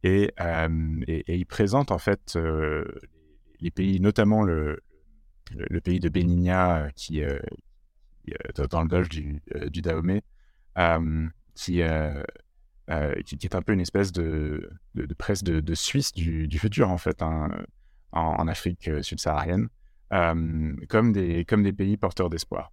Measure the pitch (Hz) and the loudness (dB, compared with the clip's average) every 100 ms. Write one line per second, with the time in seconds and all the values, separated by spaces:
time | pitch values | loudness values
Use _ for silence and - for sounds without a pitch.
0 | 95 98 101 - 87 82 82 80 80 78 | 4 4 4 0 -2 0 0 0 0 -2
1 | - 80 - 87 90 - 104 123 143 95 | -2 -4 -2 -2 -2 0 2 4 2 0
2 | - 101 - 85 82 78 78 76 - - | 2 0 0 -2 0 0 0 -2 -4 -10
3 | - _ _ - _ _ - - 95 95 | -16 _ _ -20 _ _ -8 0 2 4
4 | 98 107 104 107 101 82 76 73 _ _ | 4 4 4 4 4 2 0 -4 _ _
5 | _ - - _ - - - 85 - 90 | _ -20 -20 _ -16 -10 -4 -4 0 0
6 | 87 82 87 87 87 92 90 85 73 - | 2 2 4 4 4 4 4 2 -2 -8
7 | - 78 73 69 - - - _ _ _ | -6 -4 -2 -4 -6 -14 -20 _ _ _
8 | _ - - - - - 69 85 80 87 | _ -18 -14 -12 -10 -4 -2 0 0 2
9 | 87 80 73 73 - 73 - 76 85 82 | 0 -2 -6 -8 -8 -8 -6 -4 -2 0
10 | 82 98 - - _ _ _ - 87 82 | 0 0 -4 -20 _ _ _ 0 4 4
11 | 80 80 78 - _ - - 87 82 80 | 2 -2 -4 -6 _ -14 -2 0 2 2
12 | 76 73 - - _ _ _ _ - 82 | -2 -4 -10 -14 _ _ _ _ -6 -2
13 | 73 - - 71 95 90 - 101 87 98 | 0 0 -2 -8 -4 -4 2 2 2 0
14 | 98 87 82 78 76 76 - 85 - - | 0 0 -2 -2 -2 -4 -8 -16 -14 -8
15 | 85 87 - 101 98 80 78 85 - 139 | -8 -6 -2 -2 2 0 0 -2 -2 -2
16 | 139 - 82 80 78 73 107 98 107 87 | -2 -2 -2 0 -2 0 0 2 2 2
17 | - - 80 80 78 50 50 _ _ _ | -2 -2 -2 -2 -4 -6 -12 _ _ _
18 | _ - 80 78 82 - - 87 - 76 | _ -2 0 0 0 -2 -4 -4 -4 -4
19 | 73 85 - 76 73 90 117 _ - _ | -4 -4 -2 -2 0 0 0 _ -20 _
20 | - 95 85 82 82 80 78 69 - 110 | -4 2 2 2 0 -2 -2 -4 0 4
21 | 117 101 90 85 85 107 101 98 98 104 | 4 4 2 0 2 4 4 2 0 2
22 | 98 - 90 82 - - - | 0 0 -2 -2 -6 -8 -10